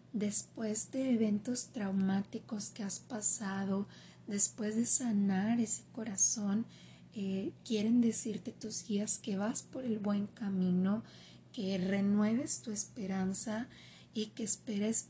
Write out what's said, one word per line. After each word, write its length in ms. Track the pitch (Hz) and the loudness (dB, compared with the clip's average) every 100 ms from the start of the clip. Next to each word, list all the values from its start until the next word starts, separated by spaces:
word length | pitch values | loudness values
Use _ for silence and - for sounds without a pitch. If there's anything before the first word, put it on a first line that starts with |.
| - | -8
después 800 | 214 208 - - - 220 214 - | -4 2 0 0 -8 -2 0 0
de 180 | 262 262 | 0 0
eventos 580 | 233 220 208 254 247 - | 2 2 0 -2 -6 -6
traumáticos 960 | 233 196 190 190 196 196 220 - 208 202 | -6 -2 0 2 0 -2 -10 -8 -8 -8
que 140 | - | -8
has 160 | 196 - | -6 -6
pasado, 880 | - 220 - - 196 196 196 196 202 - - - - | -6 -2 2 2 0 -4 -2 -2 -2 -10 -20 -18 -6
después 480 | 202 - - 214 220 | 2 2 2 -2 2
de 100 | 240 | 8
sanar 720 | - 247 202 196 190 208 240 | 8 8 2 2 2 2 0
ese 260 | 220 - - | 0 -2 -6
corazón, 760 | - 220 196 - 233 202 208 233 - - - - | -10 -6 0 2 2 0 -2 -2 -12 -20 -20 -14
eh, 420 | 214 196 190 247 - - | -8 -4 -4 -4 -8 -4
quieren 360 | 214 214 240 | -2 2 4
decirte 500 | 233 220 226 202 - | 4 2 0 -4 -8
tus 360 | - 214 - - | -10 -8 -8 -4
guías 300 | 202 208 - | -2 2 0
que 180 | - 196 | 0 -2
vas 280 | 214 262 | -2 -4
por 200 | - 262 | -6 -8
el 140 | 254 214 | -4 -2
buen 300 | 202 202 202 | 0 -2 -4
camino, 760 | - 202 190 185 180 185 214 - - - - - | -6 -4 0 2 2 2 0 -4 -20 -20 -20 -14
que 280 | - 190 190 | -6 -4 -2
renueves 800 | 185 202 196 208 214 233 311 - | 0 0 2 2 2 0 0 -4
tu 100 | - | -2
esperanza 960 | 208 - - 190 190 190 190 - 214 262 - - - - | -6 -6 -8 -6 -2 0 0 0 -4 -6 -14 -20 -20 -10
y 140 | 220 214 | -8 -8
que 160 | - | -4
esperes 640 | 226 - - 202 214 226 | -4 -2 -4 -2 0 0